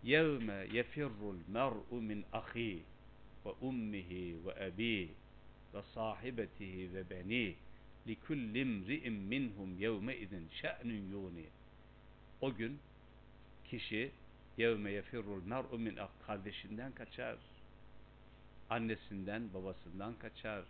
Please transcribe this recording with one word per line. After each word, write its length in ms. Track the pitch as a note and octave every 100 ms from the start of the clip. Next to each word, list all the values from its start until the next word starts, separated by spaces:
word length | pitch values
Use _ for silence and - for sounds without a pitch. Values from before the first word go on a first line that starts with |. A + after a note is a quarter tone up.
يَوْمَ 460 | A#2 D3+ D#3+ C#3+ A2+ G2 F#2+ A2
يَفِرُّ 420 | A#2+ D3+ C#3+ G#2 G#2 F#2
الْمَرْءُ 540 | E2+ G#2+ C3+ A2 -
مِنْ 280 | A#2+ A2 G#2 G2 A2
أَخِيهِ 380 | - A#2 A#2 F2 E2 - - - - - G#2
وَأُمِّهِ 680 | - C3 B2+ A2 G2+ F2+ F2+ F2 E2 F2+
وَأَبِيهِ 640 | - F#2+ F2+ A#2 G#2+ E2+ - - - - - -
وَصَاحِبَتِهِ 1000 | G2 G2+ A#2+ A2 F#2+ A#2+ A#2+ G2+ - G2 F#2 F#2
وَبَنِيهِ 600 | F#2 F2+ F#2 F#2 A#2+ G#2 E2 - - - - -
لِكُلِّ 460 | A2 - D3+ A#2 A2 C3+
امْرِئٍ 360 | G#2 F#2+ D3+ C3 G#2+ G2
مِّنْهُمْ 360 | C3+ B2+ G2+ F#2+ F2+ G#2+
يَوْمَئِذٍ 480 | G#2+ A2 C3 G2+ F#2 D#2+ -
شَأْنٌ 280 | - - A#2 A2 F#2+
يُغْنِيهِ. 380 | G2+ F#2 E2+ D#2 - - - - - - - - -
O 120 | C3+ G#2+
gün 240 | A2+ C#3+ - - - - - - - - -
kişi 420 | A#2+ - A2 C3 - - - - -
يَوْمَ 280 | A#2 A2 G#2 G2+
يَفِرُّ 260 | - A#2+ G#2 G2
الْمَرْءُ 320 | F2+ B2+ B2 A#2+ A2+
مِنْ 100 | G2
أَخِيهِ 280 | G2 - -
kardeşinden 640 | G#2 G2+ G2+ G2 G#2+ C3
kaçar, 460 | B2 A2+ - A#2+ A#2 - - - - - - - - - - - - -
annesinden, 840 | A#2 A2+ G#2+ - G2 F#2+ G#2+ A#2
babasından 600 | F#2+ F#2+ F#2 F2 F#2+ G#2 A#2
kaçar 440 | A2 - A2 G#2 F2+